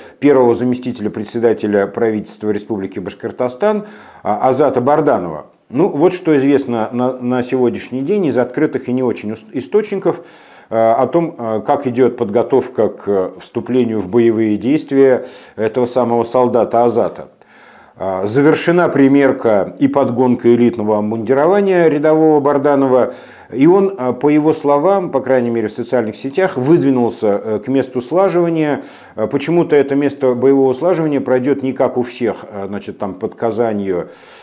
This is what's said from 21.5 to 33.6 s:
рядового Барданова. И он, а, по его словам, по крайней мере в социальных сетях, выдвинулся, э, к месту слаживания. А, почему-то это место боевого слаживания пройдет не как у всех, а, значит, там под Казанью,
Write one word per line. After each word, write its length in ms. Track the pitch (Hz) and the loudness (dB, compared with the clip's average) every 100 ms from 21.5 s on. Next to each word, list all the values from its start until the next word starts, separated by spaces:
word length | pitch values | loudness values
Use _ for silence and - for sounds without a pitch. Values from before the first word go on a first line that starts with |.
| 202 196 180 165 | 2 2 2 2
рядового 500 | 147 156 156 156 151 | 2 2 4 4 4
Барданова. 720 | 139 143 139 139 135 127 110 - - - - | 2 2 2 2 4 2 2 -4 -18 -20 -10
И 160 | 117 151 | 2 4
он, 280 | 196 196 - | 4 2 -2
а, 140 | 127 | -4
по 160 | 120 147 | 0 2
его 240 | 151 151 | 2 2
словам, 580 | 156 143 143 170 196 175 | 0 2 2 2 0 0
по 100 | 131 | -4
крайней 300 | 120 131 120 | 0 0 0
мере 160 | 117 107 | -2 -4
в 60 | |
социальных 420 | 104 117 127 110 | -6 -4 -2 -2
сетях, 420 | - 135 139 185 135 | -6 -6 -2 -2 0
выдвинулся, 840 | 131 170 139 127 117 - 110 101 | 2 4 4 2 0 0 0 0
э, 160 | 110 107 | -2 -6
к 80 | 117 | -2
месту 340 | 135 131 127 | -2 -2 -4
слаживания. 840 | 123 170 196 175 170 160 151 131 - - - - | -2 0 2 2 0 0 -2 -2 -6 -20 -14 -6
А, 100 | 107 | -4
почему-то 480 | 139 143 175 170 | -2 0 0 2
это 220 | 151 139 139 | 2 2 0
место 380 | 143 143 131 | -2 0 0
боевого 400 | 123 131 139 135 | 2 2 4 2
слаживания 460 | 127 170 165 160 139 | 2 0 0 0 -2
пройдет 420 | 117 127 127 139 | 0 0 0 -2
не 100 | 131 | -2
как 240 | 127 127 127 | -2 0 0
у 60 | |
всех, 420 | 120 - 117 92 87 | -4 -4 -4 -4 -10
а, 140 | 101 95 | -12 -8
значит, 300 | 101 101 90 | -10 -10 -10
там 160 | 101 | -10
под 200 | 92 110 | -6 -10
Казанью, 760 | - 117 110 | -4 -4 -2